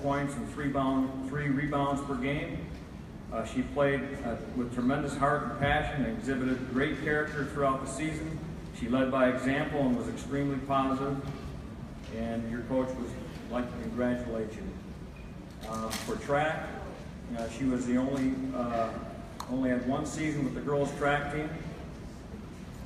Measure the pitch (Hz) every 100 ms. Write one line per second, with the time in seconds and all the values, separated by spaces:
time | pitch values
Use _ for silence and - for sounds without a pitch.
0 | 143 139 139 - 113 - 143 139 135 131
1 | 131 - - 147 147 135 147 143 143 135
2 | - 127 135 147 - - - - - -
3 | - - - 113 113 127 123 143 139 139
4 | - - 120 113 - 127 120 120 123 143
5 | 143 135 139 147 123 - 143 147 151 143
6 | 117 113 120 131 127 123 - 120 151 127
7 | 151 151 151 151 131 147 139 131 131 -
8 | 156 156 - - - - - - 117 127
9 | 131 131 127 120 131 139 151 143 127 123
10 | 120 113 - 139 143 135 - 135 135 131
11 | 139 143 - - - - - - - -
12 | - 113 117 113 113 120 117 131 127 123
13 | 120 - - - - 120 123 - 113 113
14 | 123 120 113 113 107 92 95 - - -
15 | - - - - - - - 110 110 -
16 | - 107 - 143 156 160 - - - -
17 | - - - 117 113 - 135 123 117 123
18 | 135 135 131 - - 123 120 117 113 113
19 | - - - - - 131 131 123 120 143
20 | 151 156 151 143 - - 139 143 139 -
21 | 143 147 143 151 151 156 - - - -
22 | - - - - - - - -